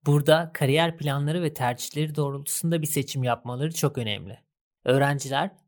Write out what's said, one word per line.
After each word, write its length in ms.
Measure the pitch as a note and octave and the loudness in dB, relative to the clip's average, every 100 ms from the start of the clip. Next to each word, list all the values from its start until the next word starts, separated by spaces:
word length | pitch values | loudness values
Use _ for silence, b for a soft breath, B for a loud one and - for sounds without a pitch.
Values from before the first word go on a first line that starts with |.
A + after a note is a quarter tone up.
| C#3+ | 2
Burada 460 | D3 C#3+ D#3+ E3 | 4 6 4 4
kariyer 440 | - C3+ D3+ E3+ E3 | -2 2 4 2 0
planları 460 | C#3+ C#3 C#3+ F3 | -2 0 0 0
ve 100 | D#3+ | -2
tercihleri 600 | - B2 B2 - D3 D#3 D3+ | -2 -2 -2 -6 -4 -2 -2
doğrultusunda 680 | C#3+ C#3 D3 - E3 E3 | -4 -4 -6 -4 0 0
bir 60 | D3+ | 0
seçim 360 | C#3+ C3+ C#3 | -2 -2 -2
yapmaları 500 | B2 A#2 B2 B2 D#3 | -2 -2 -4 -6 -4
çok 240 | D#3+ D3 - | -2 -2 -2
önemli. 420 | A2 G2 F#2+ - _ _ _ _ - | -6 -6 -10 -16 _ _ _ _ 0
Öğrenciler 680 | C3+ C#3 C#3+ C3+ C3+ G3 - | 2 2 0 -2 -2 -4 -8